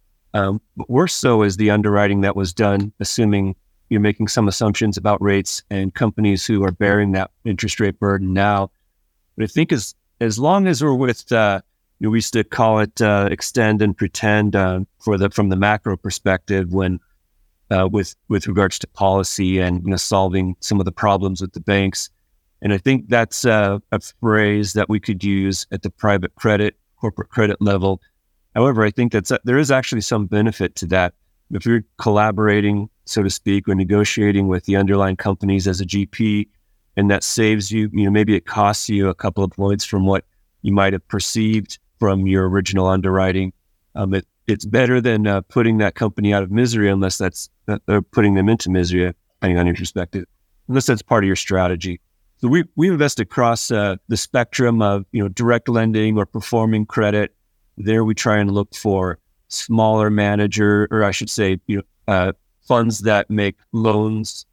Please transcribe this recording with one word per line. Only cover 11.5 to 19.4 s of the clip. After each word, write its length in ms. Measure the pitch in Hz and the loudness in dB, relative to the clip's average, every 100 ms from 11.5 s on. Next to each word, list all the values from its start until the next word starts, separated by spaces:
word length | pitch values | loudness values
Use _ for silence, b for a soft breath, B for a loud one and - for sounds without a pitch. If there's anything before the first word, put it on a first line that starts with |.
| 98 - _ _ - | 0 -6 _ _ -6
you 80 | 107 | -2
know, 40 | |
we 80 | 113 | 0
used 140 | - | 0
to 100 | 117 | -2
call 360 | 104 - 113 107 | -2 0 2 2
it, 200 | 107 - | 0 0
uh, 280 | 110 101 98 | 2 2 0
extend 500 | - - - 110 107 | -2 -4 0 2 2
and 160 | 104 95 | 0 0
pretend, 580 | 101 - 107 107 104 | -4 -2 2 2 2
uh, 260 | 98 92 92 98 _ | 2 0 -2 -6 _
for 180 | - 101 | -2 0
the, 140 | 98 | 0
from 180 | - 104 | 0 0
the 80 | 95 | 2
macro 400 | 101 107 - 92 | 2 0 -2 -6
perspective 760 | 98 - 101 92 - 98 90 | -6 -4 -2 -2 -2 -2 -2
when, 280 | 95 92 90 - _ _ _ _ _ - | -2 -2 -4 -8 _ _ _ _ _ -4
uh, 180 | 95 95 | 0 0
with, 240 | 104 95 - - | 0 -4 -8 -4
with 180 | 101 - | -2 0
regards 320 | 95 98 - | 0 0 0
to 60 | - | -10
policy 720 | - 98 98 92 - | -2 0 2 0 -2